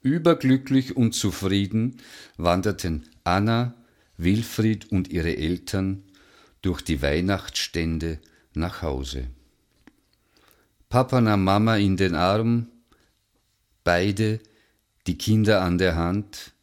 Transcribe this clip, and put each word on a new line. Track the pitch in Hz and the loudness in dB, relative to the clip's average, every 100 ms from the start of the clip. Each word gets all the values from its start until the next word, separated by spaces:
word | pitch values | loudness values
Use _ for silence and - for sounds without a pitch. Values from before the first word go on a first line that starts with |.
Überglücklich | 131 165 165 160 131 131 131 135 131 - | 0 2 4 4 4 2 4 0 0 0
und | 113 | 0
zufrieden | - 104 87 95 98 98 110 120 - - - - - | 2 -2 -2 0 0 0 0 -2 -6 -20 -20 -20 -2
wanderten | 85 87 101 90 90 78 - _ | 0 2 0 -4 -4 -6 -8 _
Anna, | - 92 107 113 123 120 _ _ _ - | -2 0 2 0 -2 -8 _ _ _ -4
Wilfried | 85 104 117 - 110 107 - | 0 0 -2 -2 0 -2 -2
und | 95 92 | -2 -2
ihre | 87 80 - | -2 -2 -2
Eltern | 78 90 - 98 95 98 - _ _ _ _ _ | -4 -4 -4 -4 -4 -6 -12 _ _ _ _ _
durch | 95 80 | -6 -4
die | - 73 | -4 -2
Weihnachtsstände | 69 76 92 95 - - - 87 82 80 82 78 _ _ _ | 0 0 0 -4 -4 -10 -6 -4 -4 -4 -6 -8 _ _ _
nach | 78 87 - | -6 -6 -6
Hause. | 82 65 67 65 62 62 _ _ _ _ - _ _ _ _ _ _ _ _ _ _ | -6 -6 -8 -10 -10 -14 _ _ _ _ -20 _ _ _ _ _ _ _ _ _ _
Papa | 127 127 127 | 0 2 2
nahm | 113 101 | 4 4
Mama | 95 98 113 110 | 4 4 4 2
in | 101 92 | 2 2
den | 95 | 0
Arm, | 80 90 104 113 117 117 _ _ _ _ _ _ _ _ _ _ _ | 2 2 2 2 0 -2 _ _ _ _ _ _ _ _ _ _ _
beide, | - 87 98 98 107 110 - _ _ _ _ _ - | 0 0 0 0 -2 -2 -10 _ _ _ _ _ -8
die | 87 | -6
Kinder | - 110 107 104 | 0 2 4 4
an | 90 87 | 2 2
der | 92 82 | 2 2
Hand. | 85 98 101 - - _ | -2 -2 -6 -16 -20 _